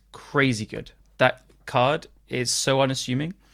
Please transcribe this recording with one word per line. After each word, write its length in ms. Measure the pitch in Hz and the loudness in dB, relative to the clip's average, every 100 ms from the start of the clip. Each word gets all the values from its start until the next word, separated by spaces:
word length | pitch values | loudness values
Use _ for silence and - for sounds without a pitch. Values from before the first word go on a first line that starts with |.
| _ | _
crazy 540 | - - 147 135 107 107 | -20 -4 2 2 2 -6
good. 240 | 107 - - _ - | -10 -14 -20 _ 0
That 240 | 127 - _ _ - | 2 2 _ _ -4
card 420 | 127 127 160 - _ - | 0 2 0 -6 _ -8
is 220 | 127 120 | -4 -2
so 280 | - - 135 | -2 0 2
unassuming. 500 | 135 131 - 127 160 - _ | 2 -2 -4 -4 -4 -10 _